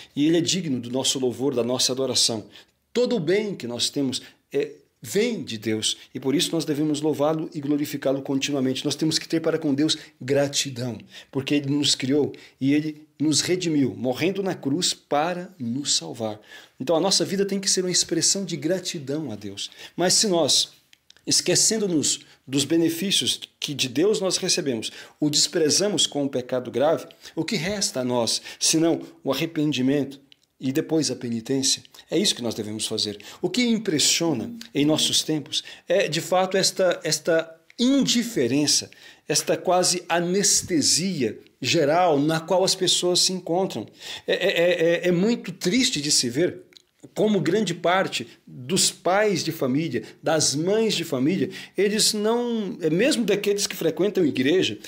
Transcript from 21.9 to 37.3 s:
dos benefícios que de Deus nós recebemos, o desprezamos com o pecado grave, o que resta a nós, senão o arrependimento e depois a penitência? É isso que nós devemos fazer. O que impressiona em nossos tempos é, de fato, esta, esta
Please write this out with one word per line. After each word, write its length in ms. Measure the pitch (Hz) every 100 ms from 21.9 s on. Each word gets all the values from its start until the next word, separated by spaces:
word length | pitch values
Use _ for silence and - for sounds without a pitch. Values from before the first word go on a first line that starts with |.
| 160 123 - - - -
dos 200 | 139 -
benefícios 760 | 165 160 160 196 - 120 - - -
que 120 | -
de 140 | 135 131
Deus 320 | 120 196 208
nós 160 | 185 -
recebemos, 560 | 185 - 147 117 117 - - -
o 80 | 151
desprezamos 760 | 143 - 180 156 - 202 170 -
com 200 | 143 139
o 40 |
pecado 400 | 110 - 127 120
grave, 360 | 117 147 156 - - -
o 120 | - 156
que 100 | 185
resta 460 | 170 208 196 131
a 20 |
nós, 380 | 123 123 117 - - -
senão 400 | - 160 165 143 - -
o 80 | 135
arrependimento 880 | 135 160 - 151 131 127 143 135 - - _ _ -
e 140 | 131
depois 360 | 139 160 160 131
a 60 | 123
penitência? 680 | 123 117 110 135 135 - - - -
É 60 | 165
isso 180 | 208 -
que 60 |
nós 140 | 117 107
devemos 300 | 107 107 -
fazer. 340 | 110 104 101 - -
O 80 | 175
que 140 | 208
impressiona 880 | 240 226 220 151 - - 170 131 98 - - 151
em 80 |
nossos 400 | 147 156 - -
tempos 400 | - 156 131 - - - -
é, 220 | 180 175
de 100 | 156
fato, 380 | 160 185 185 190
esta, 420 | - - 185 - 160
esta 500 | 151 -